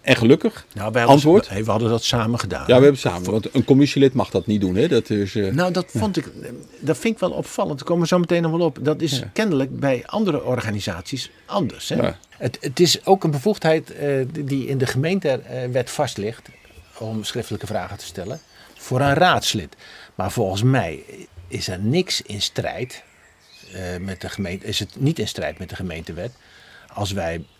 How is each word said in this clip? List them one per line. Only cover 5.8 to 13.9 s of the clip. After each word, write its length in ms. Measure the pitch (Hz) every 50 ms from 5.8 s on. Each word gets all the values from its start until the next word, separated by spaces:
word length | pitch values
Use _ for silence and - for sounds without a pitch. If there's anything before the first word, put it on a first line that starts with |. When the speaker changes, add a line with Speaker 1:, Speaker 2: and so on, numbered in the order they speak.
| 175 - -
Speaker 1:
ja. 60 | -
Speaker 2:
vond 160 | 220 214 180
ik, 100 | 170 -
eh, 220 | - - - 127 120 117 131 - - - -
dat 180 | - 139 160 -
vind 160 | - 226 220
ik 60 | -
wel 100 | - 175
opvallend. 480 | 147 - - - - - 202 175 151 135
Daar 80 | -
komen 160 | - 175 175 170
we 60 | 160
zo 100 | - 180
meteen 240 | 175 165 175 170 170
nog 80 | 160
wel 100 | 156 170 175
op. 120 | 160 131 -
Dat 200 | 131 139 156 180 165
is 160 | 160 131 127
Speaker 1:
Ja. 120 | - 101 -
Speaker 2:
kennelijk 480 | - 220 214 170 135 131 131 131 -
bij 220 | - 139 131 120 -
andere 380 | - - 208 220 190 156 135 -
organisaties 840 | 127 127 123 117 113 104 104 98 - 92 85 90 - - 131 - - - - -
anders, 420 | - 143 - 165 110 - - - -
hè? 80 | 147
Speaker 1:
Ja. 220 | - - 92 80 - - _
Speaker 2:
Het, 280 | - - - 127 - -
het 200 | - 147 127 -
is 260 | 175 160 - - -
ook 180 | - 196 190 -
een 60 | 165
bevoegdheid, 640 | 143 143 127 208 208 - - 165 160 160 160 -